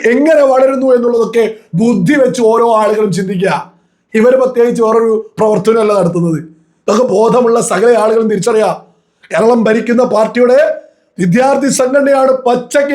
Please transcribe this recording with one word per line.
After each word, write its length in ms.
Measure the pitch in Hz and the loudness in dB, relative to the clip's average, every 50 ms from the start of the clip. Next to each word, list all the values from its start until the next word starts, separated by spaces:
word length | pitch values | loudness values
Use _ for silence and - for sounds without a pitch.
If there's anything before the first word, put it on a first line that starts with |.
| - 220 | -2 -2
എങ്ങനെ 300 | 247 269 294 320 320 302 285 269 | 0 0 2 2 2 2 2 2
വളരുന്നു 340 | 262 262 269 262 269 254 269 262 254 | 2 2 2 0 0 0 0 0 0
എന്നുള്ളതൊക്കെ 500 | 240 233 240 240 233 220 185 165 233 220 220 220 - - _ - 170 | 2 0 0 0 -2 -2 -2 0 -2 -2 -2 -4 -10 -14 _ -4 -2
ബുദ്ധി 340 | 226 240 240 196 175 165 294 285 | 0 0 0 0 0 0 2 2
വെച്ച് 180 | 262 254 254 247 233 220 | 0 0 0 0 0 0
ഓരോ 140 | 226 226 233 233 226 214 | 2 2 2 2 2 0
ആളുകളും 300 | 214 208 214 214 214 202 160 190 | 0 0 0 0 -2 -2 -2 -4
ചിന്തിക്കുക. 340 | 196 185 208 175 196 180 151 139 - - _ _ _ _ _ _ _ _ - 220 | -4 -4 -4 -4 -2 -2 -2 -4 -6 -12 _ _ _ _ _ _ _ _ -2 0
ഇവര് 180 | 214 254 262 262 | 2 4 2 2
പ്രത്യേകിച്ച് 420 | 254 254 247 240 233 240 - 233 226 | 0 0 0 0 0 0 0 0 0
വേറൊരു 260 | 220 226 226 226 226 220 220 214 - _ - | 0 2 0 0 0 -2 -2 -4 -10 _ -2
പ്രവർത്തനമല്ല 540 | 214 214 214 190 190 220 226 233 214 214 208 196 | 0 0 0 0 0 0 0 2 0 0 0 0
നടത്തുന്നത്. 400 | 175 170 - 175 170 170 160 143 - - - _ _ _ _ _ | 0 -2 -2 -2 -2 -2 -4 -6 -8 -12 -20 _ _ _ _ _
ഇതൊക്കെ 220 | _ - 208 226 247 202 190 | _ -2 0 0 0 0 0
ബോധമുള്ള 420 | 196 220 233 208 254 247 233 233 233 202 - | 0 0 2 2 0 2 2 0 0 -2 -2
സകല 180 | 196 185 220 240 240 214 214 | -2 0 2 2 2 2 2
ആളുകളും 260 | 220 220 226 226 220 | 0 0 0 0 -2
തിരിച്ചറിയാം. 440 | 214 185 175 233 220 214 214 185 160 - - _ _ _ _ _ _ _ _ _ | -2 -2 -2 -2 0 0 0 -2 -4 -6 -12 _ _ _ _ _ _ _ _ _
കേരളം 300 | - 165 214 226 247 233 208 | -2 0 2 2 2 2 0
ഭരിക്കുന്ന 360 | 214 220 233 - 240 240 240 247 247 - | 0 0 -2 -2 -2 0 0 0 0 0
പാർട്ടിയുടെ 440 | - 220 - - 240 247 240 247 277 320 - - - - - _ _ _ _ _ - | -2 -2 -2 0 0 2 2 4 2 2 0 -2 -6 -12 -20 _ _ _ _ _ -4
വിദ്യാർത്ഥി 480 | 185 180 170 247 254 277 277 - 277 269 - - | -2 0 2 2 2 2 0 0 -2 -2 -2 -2
സംഘടനയാണ് 520 | 254 254 262 285 269 277 277 269 262 269 262 254 - | -2 0 0 0 0 2 2 2 2 0 0 0 0
പച്ചയ്ക്ക് 480 | 240 247 247 240 - - 285 277 285 285 | -2 -2 -2 -4 -4 -2 -2 -2 0 0